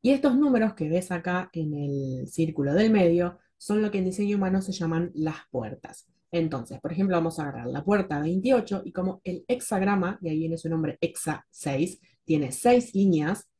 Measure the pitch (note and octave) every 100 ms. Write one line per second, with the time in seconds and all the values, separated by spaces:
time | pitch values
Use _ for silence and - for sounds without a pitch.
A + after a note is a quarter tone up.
0 | A#3 C#4 C#4+ B3+ D4 A#3+ A3 - D3+ F3
1 | F3+ F3 F3 F3+ F#3 E3 D#3 C#3+ C#3+ C#3
2 | C3+ B2+ C3+ - D#3+ D#3 C#3 D#3+ A3 G#3+
3 | F3 E3+ F3 - _ _ - G#3 G#3+ G3
4 | F#3 F#3 G3+ G#3 F#3+ F#3+ F#3+ F#3 E3 E3
5 | E3+ D3+ D#3 D3+ - B2+ G#2+ G#2 - -
6 | _ _ _ E3+ E3 C3+ A#2 - F3 E3+
7 | F#3+ F3 E3 E3 D3 B2+ A#2+ C3+ D#3 G#3
8 | F#3+ D3 D#3 F#3 A3+ B3+ - G3 - -
9 | F#3 F#3 - F3+ - B3 - G3+ F#3+ G3+
10 | F3+ F#3+ E3+ D#3 D#3+ E3 D#3+ E3 D#3 -
11 | E3 - - D3 _ - C#3+ C3+ F3+ -
12 | _ _ - D#3 C3+ - A#3+ B3 A#3+ G3
13 | G3 D#3+ D3+ G#3 -